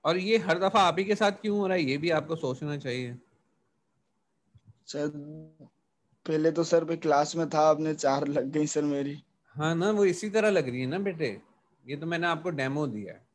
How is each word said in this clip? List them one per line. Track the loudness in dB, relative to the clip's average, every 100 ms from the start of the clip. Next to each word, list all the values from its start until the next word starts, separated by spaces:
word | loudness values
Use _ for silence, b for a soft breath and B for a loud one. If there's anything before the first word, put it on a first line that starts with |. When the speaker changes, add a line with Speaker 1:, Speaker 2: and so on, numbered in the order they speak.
| 0
Speaker 1:
और | 0
ये | 2 2
हर | 2 2
दफा | 4 4
आप | 4 2
ही | 0
के | 2
साथ | 2
क्यों | 0 -4 0
हो | 0
रहा | 0
है, |
ये | 0 0
भी | 0
आपको | 0 -2 -4
सोचना | -4 -4 -6 -6
चाहिए। | -6 -6 -8 -12 _ _ _ _ _ _ _ _ _ _ _ _ _ -20 _ _ -12
Speaker 2:
सर, | -6 -6 -6 -14 -16 -18 _ -20 _ _ _ _ _ -4
पहले | 2 2
तो | 2
सर, | 2 2
मैं | 2 -2
क्लास | 2 2 2 -2
में | 0
था, | 4
आपने | 4 4 0
चार | 0 2 2 0
लग | -2 0
गई | 0 0
सर | 0
मेरी। | -2 -2 -4 -8 _ _ _ -4
Speaker 1:
हाँ | -2 0
ना, | 0
वो | 4 2
इसी | 2 -2
तरह | 2 4
लग | 2 0
रही | -4
है | -4
ना | -2
बेटे। | -4 -4 -6 -6 _ _ _ _ -12
ये | -8
तो | -4
मैंने | -2 0
आपको | -2 -4
demo | -2 -2 0 -2
दिया | -4 -10
है | -16 _